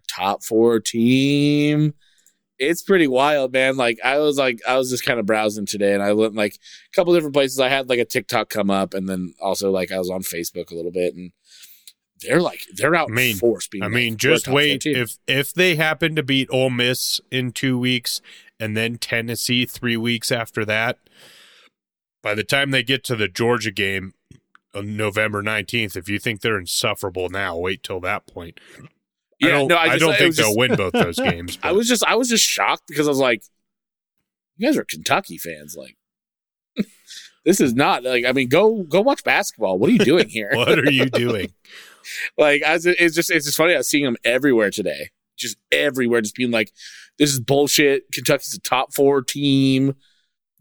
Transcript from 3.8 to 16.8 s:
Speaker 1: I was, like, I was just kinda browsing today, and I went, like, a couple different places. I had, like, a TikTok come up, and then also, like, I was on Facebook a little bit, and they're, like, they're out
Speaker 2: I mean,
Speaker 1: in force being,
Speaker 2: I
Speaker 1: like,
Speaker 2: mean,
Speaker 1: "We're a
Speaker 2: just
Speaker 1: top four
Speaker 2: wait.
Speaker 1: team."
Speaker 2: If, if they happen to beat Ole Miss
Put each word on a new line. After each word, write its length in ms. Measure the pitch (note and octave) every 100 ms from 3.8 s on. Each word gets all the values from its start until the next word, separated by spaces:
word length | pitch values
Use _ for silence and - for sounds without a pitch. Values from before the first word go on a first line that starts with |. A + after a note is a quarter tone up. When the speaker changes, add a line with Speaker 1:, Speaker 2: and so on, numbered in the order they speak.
| A#2+ A#2
Speaker 1:
I 160 | A2+ C#3+
was, 180 | D3+ C#3
like, 240 | C3+ A#2 -
I 100 | B2+
was 120 | C3
just 120 | B2+
kinda 180 | - B2
browsing 420 | G#2 A2 G#2+ G#2 G2
today, 280 | G#2 G2+
and 80 | G2+
I 120 | G2+
went, 200 | G#2 A2 G#2+
like, 200 | G#2 -
a 400 | - - _ -
couple 180 | F3
different 200 | E3+ D3+ C#3+
places. 240 | C#3 C3
I 100 | C3
had, 200 | C3+ C3
like, 100 | B2
a 60 | A#2
TikTok 440 | - G2+ A#2+ G#2+
come 200 | - G2
up, 220 | G2 F#2+
and 140 | G2 F#2+
then 240 | F#2 F2+ -
also, 280 | F#2 F#2+ G2
like, 200 | F#2+ F2+
I 60 | F#2+
was 100 | F#2
on 100 | F#2
Facebook 500 | F#2 E2+ E2+ F2 E2+
a 40 | E2+
little 160 | E2+
bit, 220 | F2 F2 D#2
and 160 | F2+ - _ - - - - _ _ _
they're, 200 | - D3
like, 240 | E3 - -
they're 220 | F2+ C3+ E3+
out 140 | D3+
Speaker 2:
I 20 |
mean, 180 | A2+ B2
Speaker 1:
in 60 | G#2
force 300 | A#2 G#2 -
being, 160 | G#2
Speaker 2:
I 40 | G#2
Speaker 1:
like, 60 | A#2
Speaker 2:
mean, 180 | A#2+
Speaker 1:
"We're 20 | A2
a 20 |
Speaker 2:
just 280 | B2+ D#3 -
Speaker 1:
top 60 |
four 20 | C3+
Speaker 2:
wait. 240 | D3 C#3
Speaker 1:
team." 140 | D3+ C3
Speaker 2:
If, 220 | A#2 - -
if 260 | C3+ C#3
they 220 | - F#3 D#3
happen 400 | D#3 D#3 E3 D#3
to 80 |
beat 240 | C3 C3+ C3
Ole 180 | C3 C3
Miss 480 | B2